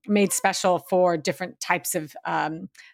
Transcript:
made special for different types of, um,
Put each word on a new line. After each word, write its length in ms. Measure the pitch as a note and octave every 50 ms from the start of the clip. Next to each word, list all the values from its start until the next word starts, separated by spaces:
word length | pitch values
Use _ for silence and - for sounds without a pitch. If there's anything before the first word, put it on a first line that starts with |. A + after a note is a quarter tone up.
| _
made 260 | G3+ G#3 G#3 G3+ F3+ -
special 460 | - - G3 F#3 - - F#3 F3+ D#3+
for 380 | - - F#3+ F3+ F3+ F3+ E3+
different 440 | D#3+ C#3+ F#3+ E3 - F#3 F3 - _
types 320 | - - F3+ E3+ E3+ - -
of, 200 | F3 D#3 D3 - - -
um, 420 | - E3+ D#3+ D3+ D#3 D#3+ E3 F#3+ - _ - - -